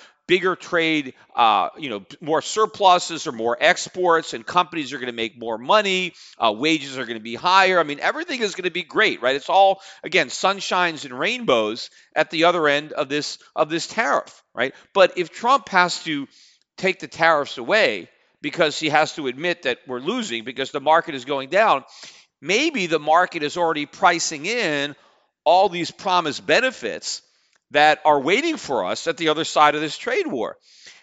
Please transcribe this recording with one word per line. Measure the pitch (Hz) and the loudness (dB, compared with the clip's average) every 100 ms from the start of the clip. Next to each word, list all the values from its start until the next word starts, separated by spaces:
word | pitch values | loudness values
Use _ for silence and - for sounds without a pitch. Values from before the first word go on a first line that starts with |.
| - _ - | -20 _ 0
bigger | 185 185 170 | 2 2 -2
trade, | - 175 160 156 131 - _ - | -2 0 0 0 -4 -12 _ 2
uh, | 117 101 80 - | 4 4 2 -4
you | 135 | -10
know, | 104 95 - | -10 -12 -12
more | 147 156 | -2 -2
surpluses | - 214 220 - 190 180 - 160 160 | 0 -2 -2 2 4 4 2 -8 -8
or | |
more | 117 117 117 | -4 -2 2
exports, | 151 180 - 180 180 165 156 | 2 2 -4 -2 2 2 0
and | 123 | -10
companies | - 180 175 170 127 | -2 0 0 -4 -8
are | 139 | -8
gonna | 123 | -8
make | 117 113 113 | -6 -6 -6
more | 117 113 | -8 -6
money, | 135 214 202 185 180 - - - | 2 2 2 -2 -4 -10 -20 -2
uh, | 113 | 0
wages | 110 156 156 139 131 | 2 0 0 -2 -10
are | |
gonna | 117 113 | -8 -10
be | 110 117 | -10 -4
higher. | 180 190 185 180 | 4 6 6 4
I | |
mean, | 151 143 | 2 -2
everything | 220 269 349 254 | -2 -2 -6 -4
is | 208 180 | -4 -4
gonna | 175 | -6
be | 170 | -6
great, | 160 165 208 - | -4 0 0 0
right? | 123 135 | 0 0
It's | - | 0
all, | 185 196 190 - - | 4 4 2 -8 -16
again, | 156 170 131 | -2 0 0
sunshines | - 190 196 - 190 175 151 | -2 -2 -2 -2 0 0 -2
and | 135 123 | -10 -6
rainbows | 185 247 226 120 107 120 - _ _ - | -4 -2 0 2 0 -4 -12 _ _ -2
at | 156 | -2
the | 165 | 2
other | 170 175 147 | 2 4 2
end | 143 151 | 0 -2
of | 143 139 | -6 -4
this, | 147 - - _ | -4 -6 -12 _
of | - 156 | -4 -2
this | 160 - | -4 -6
tariff, | - 262 220 - - _ | -4 -2 -2 -4 -14 _
right? | - 131 - _ | -6 -6 -6 _
But | 196 180 180 | 2 4 2
if | 160 | -6
Trump | - 233 269 - | -4 0 0 2
has | 185 175 - | 2 2 0
to | 165 147 135 _ _ _ _ - | -6 -6 -8 _ _ _ _ -4
take | 190 180 | -4 -4
the | 156 | -8
tariffs | - 165 151 135 - | 2 4 4 0 -6
away | 120 214 156 101 - _ _ _ | 0 2 2 0 -8 _ _ _
because | 147 165 156 - | -6 -2 -2 0
he | 156 | 0
has | 151 147 | 2 2
to | - 135 | -2 -6
admit | 127 175 165 | -4 -4 -2
that | 127 117 - | -4 -6 -8
we're | 123 | -8
losing | 147 247 214 117 | -4 -4 -4 -8
because | 113 127 135 | -8 -8 -6
the | 147 | -2
market | 139 165 160 | 2 2 2
is | 135 | -8
going | 123 143 131 | -6 -6 -2
down, | 185 214 139 - - - - _ _ | 2 2 2 -2 -18 -20 -20 _ _
maybe | 143 214 320 262 175 | -2 0 0 -2 -2
the | 156 | -2
market | 151 160 180 170 | 2 2 2 -2
is | 147 175 | -6 -2
already | 165 156 143 | -2 -2 -8
pricing | - 185 170 - 151 175 | 0 2 2 -2 -6 -6
in | 240 180 147 143 139 _ _ _ _ | -4 -2 -2 -4 -8 _ _ _ _
all | 151 180 196 | 2 4 2
these | 175 170 | 0 -6
promised | - 196 180 156 120 101 | -6 0 0 0 -4 0
benefits | 180 254 - 113 80 - - - _ _ _ _ | 2 2 -2 -8 -8 -8 -10 -14 _ _ _ _
that | 147 151 147 | 4 4 6
are | 151 147 | 4 4
waiting | 135 220 330 302 | 2 0 0 -4
for | - 120 | -2 -2
us | 92 113 165 | -2 -4 -6
at | 165 | -2
the | 160 | -2
other | 151 | 0
side | 151 160 147 | 0 4 4
of | 151 | 4
this | 151 - | -4 -6
trade | - 302 320 | -4 -4 -4
war. | 139 104 - _ _ - - | -4 -6 -10 _ _ -20 -20